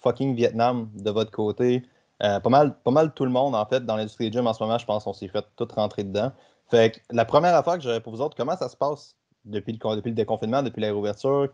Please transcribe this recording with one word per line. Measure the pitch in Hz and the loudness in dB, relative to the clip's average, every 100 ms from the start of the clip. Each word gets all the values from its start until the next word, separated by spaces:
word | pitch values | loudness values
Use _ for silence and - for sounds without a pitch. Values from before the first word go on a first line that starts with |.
fucking | 127 120 135 | -2 0 -2
Vietnam | 120 117 113 120 123 110 104 | 2 0 2 0 0 -6 -6
de | 104 | -4
votre | 107 107 | -2 -2
côté. | - 107 104 123 123 123 _ _ - | -2 -2 0 2 0 -2 _ _ -2
Euh, | 104 101 | 0 2
pas | 117 | 4
mal, | 135 147 - 120 | 4 4 0 0
pas | |
mal | 139 160 | 2 2
tout | - 131 | 0 -2
le | |
monde, | 127 139 | 0 0
en | 117 107 | 0 0
fait, | 131 117 | -2 -2
dans | 107 | -4
l'industrie | 110 - 110 | -4 -4 -4
des | 117 | 0
gyms | 120 | -2
en | |
ce | 110 | -2
moment, | 110 117 | -2 -2
je | - | -2
pense | 104 | -4
qu'on | 101 | -4
s'est | - 98 | -10 -6
fait | 104 - - | -6 -6 -8
tout | 113 - | -6 -2
rentrer | 104 - 98 | -2 -4 -4
dedans. | 98 127 - _ _ - | -2 -4 -6 _ _ 0
Fait | 117 110 - | 4 4 2
que | - | -6
la | 117 113 | -2 2
première | 147 175 160 | 4 4 4
affaire | 165 175 | 2 -2
que | |
j'aurais | 127 113 | -4 -6
pour | 117 113 | -6 -6
vous | |
autres, | 147 - | -6 -4
comment | 131 175 | -6 -4
ça | 127 | -6
se | - | -4
passe | 139 143 - _ _ _ | -4 -4 -12 _ _ _
depuis | 104 107 117 | -10 -10 -8
le | 113 | -6
con-, | 110 107 | -4 -4
depuis | 117 | -4
le | 113 | -2
déconfinement, | 104 110 113 131 | -2 -2 -2 -2
depuis | 131 113 | -2 -2
la | 107 | -2
réouverture ? | 104 104 104 135 139 139 | -2 -4 -2 0 0 0